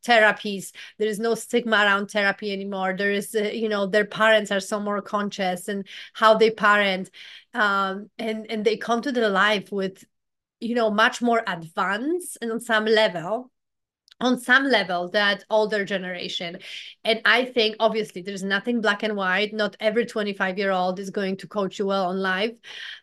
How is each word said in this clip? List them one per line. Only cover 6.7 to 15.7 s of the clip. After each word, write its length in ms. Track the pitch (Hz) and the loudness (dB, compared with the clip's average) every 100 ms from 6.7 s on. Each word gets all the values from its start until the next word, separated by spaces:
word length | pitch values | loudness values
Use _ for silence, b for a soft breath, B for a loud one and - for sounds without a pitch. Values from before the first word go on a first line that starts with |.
| 208 196 190 185 B B B B | 4 4 0 -6 B B B B
um, 560 | 240 208 196 196 190 208 - | 0 2 2 0 -4 -10 -8
and, 320 | 226 220 214 | -6 -6 -6
and 140 | 220 | -2
they 140 | 208 220 | -2 -2
come 240 | - 233 | 0 0
to 100 | 269 | 0
their 160 | 247 220 | 0 2
life 420 | 190 208 208 190 | 4 4 2 -2
with, 360 | 202 190 190 - _ _ _ _ _ | -4 -4 -8 -20 _ _ _ _ _
you 120 | 226 | -4
know, 160 | 240 220 | 0 2
much 320 | 208 233 - | 4 2 4
more 220 | 240 226 226 | 2 2 0
advanced 920 | 170 160 - 185 202 277 349 359 - | -6 -8 -4 -2 -2 -2 -4 -6 -10
and 80 | 233 | -6
on 120 | 226 | -6
some 240 | 233 220 220 | 0 0 4
level, 680 | 214 220 175 165 233 254 _ _ _ _ _ _ _ | 4 4 0 -6 -6 -8 _ _ _ _ _ _ _
on 180 | 240 247 | 0 0
some 240 | 247 262 | 4 4
level 460 | 277 220 185 180 180 | 4 2 2 -2 -2
that 340 | 208 202 202 - | 0 0 0 0
older 340 | 214 214 | 0 2